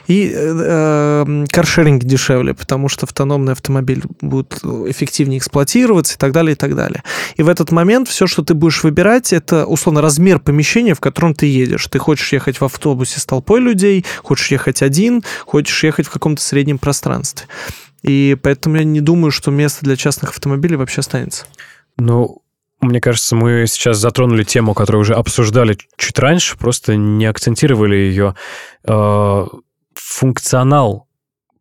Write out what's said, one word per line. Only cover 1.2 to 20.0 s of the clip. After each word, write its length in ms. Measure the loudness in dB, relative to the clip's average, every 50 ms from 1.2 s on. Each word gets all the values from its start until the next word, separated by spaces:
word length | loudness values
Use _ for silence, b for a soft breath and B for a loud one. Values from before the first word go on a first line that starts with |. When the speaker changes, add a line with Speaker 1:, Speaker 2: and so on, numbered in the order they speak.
| 0
Speaker 1:
э, 180 | 0 -2 -2 -2 0 0
каршеринг 520 | 0 0 2 2 4 4 4 4 4 2
дешевле, 500 | 2 0 0 2 0 0 0 0 -2 -4
потому 340 | -6 -6 -6 -4 -2 -2 -4
что 160 | -4 -4 -8
автономный 480 | -6 -4 -4 -2 0 0 0 0 -2 -2
автомобиль 500 | -4 -4 -2 -2 -2 0 -2 -2 -4 -6 -8 -10 -10 -6
будет 380 | -4 -4 -4 -4 -6 -10 -10 -8
эффективнее 720 | -8 -8 -6 -6 -6 -4 -4 -6 -4 -2 -2 -2 -2 -2 -4
эксплуатироваться 720 | -6 -2 0 0 0 2 2 2 2 4 2 2 0 0 -2
и 20 |
так 160 | -2 -2 0 2
далее, 200 | 2 2 2 0
и 40 |
так 180 | -2 -2 -2 -2
далее. 280 | -2 -4 -4 -6 -8 B B B B B B B
И 60 | 0 2
в 60 | 2
этот 200 | 2 2 0 0
момент 380 | 2 2 4 4 4 2 0 -2
все, 180 | -2 -2 -2
что 160 | 0 0 -2 0
ты 120 | 0 0
будешь 280 | 2 2 2 2 2 0
выбирать, 520 | 0 2 2 2 4 2 2 2 0 -2
это, 320 | -2 0 0 0 0 0
условно, 340 | 0 -2 0 0 0 2 2
размер 380 | 2 2 2 4 4 4 4 4
помещения, 560 | 2 2 2 2 2 2 2 2 2 2 0
в 60 | 0
котором 340 | -2 -4 -2 0 0 0 2
ты 100 | 2 0
едешь. 420 | 2 2 2 2 0 0 -4 -4 -4
Ты 100 | -4 -2
хочешь 340 | 0 0 0 0 0 -2 -2
ехать 300 | -2 -2 -4 -2 -2 -2
в 20 |
автобусе 560 | -4 -4 -4 -2 -2 -2 0 -2 -4 -6 -8
с 60 | -6
толпой 340 | -4 -4 -4 0 2 2 2
людей, 460 | 4 2 2 2 2 2 2 2 0 B B B B
хочешь 280 | -4 -2 -2 0 -2 -2
ехать 280 | 0 0 -2 0 0
один, 420 | 0 2 2 2 2 2 0 0 B B B B B
хочешь 400 | -2 0 0 0 0 -2 0 0
ехать 220 | 0 0 0 -4
в 40 | -4
каком-то 300 | -6 -4 -2 -2 -2 -2
среднем 380 | -4 -2 0 0 0 0 -2 -2
пространстве. 680 | -2 -2 -4 -2 -2 -4 -4 -4 -6 -8 -10 -12 -16 B B B B B B B B B B _ -2
И 300 | 0 2 2 2 2 2 2 0
поэтому 340 | -2 -2 0 0 0 0
я 80 | 2 2
не 160 | 2 0 2
думаю, 300 | 2 2 2 4 2 2
что 200 | 0 -2 -2 -2
место 280 | 0 2 0 0 -2 -2 -2
для 140 | -2 -2
частных 320 | 0